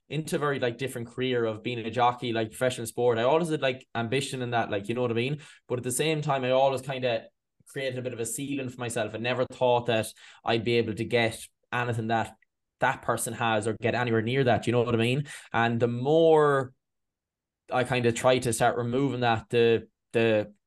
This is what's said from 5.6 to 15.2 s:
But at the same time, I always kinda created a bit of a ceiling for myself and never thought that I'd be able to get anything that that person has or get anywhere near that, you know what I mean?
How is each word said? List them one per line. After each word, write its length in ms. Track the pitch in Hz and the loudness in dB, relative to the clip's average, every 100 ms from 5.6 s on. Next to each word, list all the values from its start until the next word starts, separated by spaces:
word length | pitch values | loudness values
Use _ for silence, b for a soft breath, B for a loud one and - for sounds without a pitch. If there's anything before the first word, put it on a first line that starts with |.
| - | -8
But 120 | 123 | -6
at 60 | |
the 60 | 120 | -4
same 300 | 123 151 156 | -2 0 0
time, 240 | 147 135 | -2 -2
I 60 | 127 | 2
always 320 | 131 139 131 | 4 4 2
kinda 420 | 131 131 127 113 - _ _ _ _ | -6 -4 -2 -2 -6 _ _ _ _
created 300 | 139 135 123 | -8 -6 -6
a 40 | |
bit 100 | 123 | -8
of 80 | 117 | -6
a 60 | 113 | -6
ceiling 420 | - 139 143 127 | -6 -6 -6 -6
for 100 | - | -8
myself 360 | 120 117 107 | -6 -4 -4
and 80 | 110 | -4
never 240 | 120 123 127 | -4 -2 -2
thought 400 | - 127 120 120 | 0 2 2 2
that 260 | 113 107 - B B | 0 0 -8 B B
I'd 180 | - 117 | -2 -2
be 140 | 110 120 | 2 0
able 160 | 110 | 0
to 120 | 104 113 | -2 -2
get 340 | 117 113 - - _ _ | 0 0 -2 -14 _ _
anything 360 | 120 120 117 110 | -6 -2 -2 0
that 280 | 113 107 - _ _ _ - | 0 -2 -8 _ _ _ -2
that 200 | 127 131 | -2 -2
person 320 | - 117 - | -2 -4 -4
has 340 | 107 117 110 110 | -4 0 0 -2
or 60 | 110 | -2
get 140 | 113 | -2
anywhere 260 | 113 123 113 | 0 0 0
near 240 | 110 135 | 0 0
that, 220 | 123 107 - | 2 2 2
you 80 | |
know 80 | 120 | 2
what 120 | 113 | 2
I 40 | 113 | 2
mean? 260 | 117 131 | 2 0